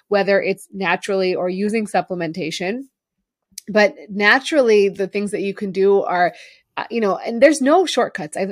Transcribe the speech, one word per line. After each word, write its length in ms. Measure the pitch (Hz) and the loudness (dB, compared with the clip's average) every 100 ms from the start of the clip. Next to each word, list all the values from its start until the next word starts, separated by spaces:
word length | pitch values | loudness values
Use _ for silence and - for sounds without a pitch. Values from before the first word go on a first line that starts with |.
| - | -2
whether 320 | 202 190 196 | 0 2 2
it's 260 | 190 190 - | 0 -6 -8
naturally 600 | 190 180 180 - 190 185 | -4 -2 -2 -2 -2 0
or 140 | 180 180 | -2 -4
using 380 | 185 208 226 208 | -2 -2 -2 -2
supplementation. 1040 | 185 - 180 165 175 156 - 180 247 269 _ _ _ _ _ _ - - | -2 -2 -6 -6 -6 -8 -6 -6 -6 -12 _ _ _ _ _ _ -20 -2
But 260 | 208 202 - - | 2 2 0 -12
naturally, 800 | 202 208 262 269 311 233 214 196 | 0 4 4 2 0 4 4 2
the 180 | 185 185 | 0 -6
things 240 | 202 202 | -4 -6
that 100 | 208 | -4
you 120 | 196 | -6
can 180 | 190 202 | -6 -6
do 300 | 185 196 196 | 0 2 2
are, 320 | 196 180 175 - - _ _ - | 2 0 0 -2 -20 _ _ -10
uh, 80 | - | -6
you 120 | 233 | -2
know, 160 | 202 165 | -2 -2
and 240 | 107 233 | -4 4
there's 200 | 277 285 | 4 6
no 240 | 262 349 349 | 2 2 2
shortcuts. 520 | 254 - - 147 - | 0 -2 -4 -10 -6
I, 60 | 190 | -6